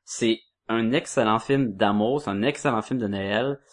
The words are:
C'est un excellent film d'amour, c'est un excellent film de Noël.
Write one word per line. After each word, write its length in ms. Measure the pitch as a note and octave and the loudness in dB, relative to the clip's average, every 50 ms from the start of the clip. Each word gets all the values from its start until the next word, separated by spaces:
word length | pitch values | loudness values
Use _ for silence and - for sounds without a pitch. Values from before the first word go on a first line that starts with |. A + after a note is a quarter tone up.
| _ | _
C'est 360 | - - - A#2+ A2+ A2+ - - _ _ _ _ - | -16 -6 -2 0 0 0 0 -4 _ _ _ _ -2
un 240 | A2+ A2+ A2+ A2+ B2+ | 0 0 2 2 0
excellent 460 | D#3+ E3+ - - C#3 A#2 A2 A2 A2+ | 0 -2 -2 -2 0 2 2 2 0
film 340 | - - C#3 C3+ C3+ A2+ G2 | 2 0 0 2 2 0 0
d'amour, 480 | F#2+ A2 G2+ G2+ G#2 G#2+ A#2 C3+ D3 | 0 2 2 4 2 2 2 0 -2
c'est 80 | - G#2 | -2 -2
un 100 | G2 G2 | -2 0
excellent 400 | G#2+ C3+ D3 - - D3 A#2+ A2 | 0 0 -2 0 -2 0 0 0
film 180 | G#2+ - C3 B2+ | -2 -2 -4 -4
de 80 | A2+ G2 | -2 -4
Noël. 520 | G2+ G2 G2 G2 G2+ A2 B2 C#3 C#3+ C#3 _ _ | -4 -4 -4 -2 0 0 0 0 -4 -6 _ _